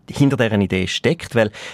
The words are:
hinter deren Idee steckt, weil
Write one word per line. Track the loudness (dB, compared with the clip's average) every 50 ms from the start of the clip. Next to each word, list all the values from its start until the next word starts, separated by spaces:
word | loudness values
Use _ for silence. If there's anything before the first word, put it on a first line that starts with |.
| -8 -12
hinter | 0 2 2 2 4
deren | 2 0 2 2 2
Idee | 2 2 0 -2 -2 -2
steckt, | -4 -2 -2 -2 -2 -2 -6 -2 0
weil | 2 2 2 -2 -8 -14 -18